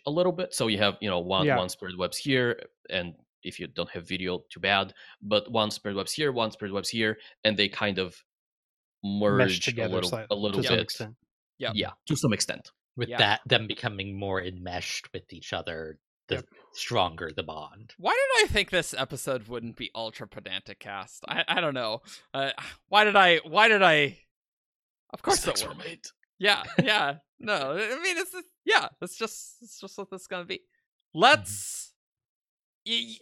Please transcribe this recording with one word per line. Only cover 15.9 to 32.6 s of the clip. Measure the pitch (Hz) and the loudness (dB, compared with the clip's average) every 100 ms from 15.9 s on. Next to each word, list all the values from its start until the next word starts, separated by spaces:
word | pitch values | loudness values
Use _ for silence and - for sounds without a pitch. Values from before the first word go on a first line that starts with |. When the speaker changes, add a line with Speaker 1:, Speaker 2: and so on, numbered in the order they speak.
| 76 _ _ - | -14 _ _ -6
Speaker 4:
the | |
Speaker 2:
Yep. | 90 - _ _ | -6 -6 _ _
Speaker 4:
stronger | - - 117 87 82 82 | -10 -2 2 0 -2 -8
the | - | -8
bond. | 80 78 76 - 113 - | -8 -10 -14 -18 -20 -4
Speaker 3:
Why | 185 | 0
did | 466 554 508 | 2 2 2
I | 427 | 4
think | 208 190 | 2 2
this | 180 - | 0 0
episode | 127 135 135 147 127 107 | -4 -4 -4 -4 -4 -4
wouldn't | 120 113 104 | -8 -8 -10
be | 117 | -10
ultra | 113 110 - 107 | -8 -10 -10 -14
pedantic | 107 95 95 - 98 | -14 -8 -8 -8 -16
cast? | 104 98 101 - - | -12 -12 -12 -16 -6
I, | 170 - | -4 0
I | 175 | 0
don't | 160 | 0
know. | 127 110 113 - - _ | 0 -2 -4 -8 -20 _
Uh, | 135 135 135 - - _ | -4 -2 -4 -12 -16 _
why | 208 | 4
did | 214 | 8
I, | 196 180 165 | 8 8 6
why | 156 180 226 | 4 6 8
did | 208 | 8
I? | 180 151 143 - _ _ _ _ _ _ _ _ _ | 8 6 4 -2 _ _ _ _ _ _ _ _ _
Of | - | -6
course | - 392 | 0 2
it | - | 2
Speaker 1:
Mistakes | - | -2
were | - | -6
Speaker 3:
wouldn't. | - 165 | -8 -12
Speaker 1:
made. | 165 - - _ - | -12 -18 -20 _ -2
Speaker 3:
Yeah, | 196 196 - - | 2 2 2 2
yeah. | 247 214 143 156 _ _ | 2 2 0 -4 _ _
No, | 208 180 135 | -2 0 0
I | 175 220 277 | -2 -2 -2
mean, | 370 339 | -2 -2
it's | 359 | -4
just, | 359 - _ | -10 -16 _
yeah, | 349 - 147 - | 2 2 2 -6
it's | 180 - | -12 -6
just, | 226 - - - | -8 -8 -16 -20
it's | 233 - | -20 -18
just | 190 - | -14 -12
what | 196 | -12
this | 190 | -14
is | - | -10
gonna | 180 | -12
be. | 175 185 | -10 -12
Speaker 4:
Mm-hmm. | - _ _ _ _ 156 | -14 _ _ _ _ 6
Speaker 3:
Let's, | 240 302 - - - - - _ _ _ _ _ _ _ | 6 6 2 -8 -8 -10 -14 _ _ _ _ _ _ _